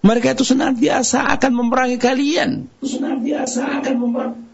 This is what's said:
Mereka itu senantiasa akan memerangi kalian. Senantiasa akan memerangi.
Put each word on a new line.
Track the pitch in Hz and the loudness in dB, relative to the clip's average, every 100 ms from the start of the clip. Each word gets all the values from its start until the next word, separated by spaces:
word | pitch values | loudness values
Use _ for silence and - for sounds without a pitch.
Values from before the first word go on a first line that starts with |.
| 196 | 4
Mereka | 233 254 262 | 4 2 0
itu | |
senantiasa | 269 262 269 247 277 - 247 - - - | 2 2 2 2 2 2 0 0 0 2
akan | 269 240 | 2 2
memerangi | 240 262 254 247 | 2 2 0 2
kalian. | 247 262 285 320 - 135 - _ | 2 2 0 0 -2 -4 -8 _
Senantiasa | 269 262 277 262 226 - 254 240 277 285 | -8 -4 -4 -4 -4 -4 -4 -4 -4 -4
akan | 262 240 | -2 0
memerangi. | 240 233 - - - | 0 -2 -4 -8 -16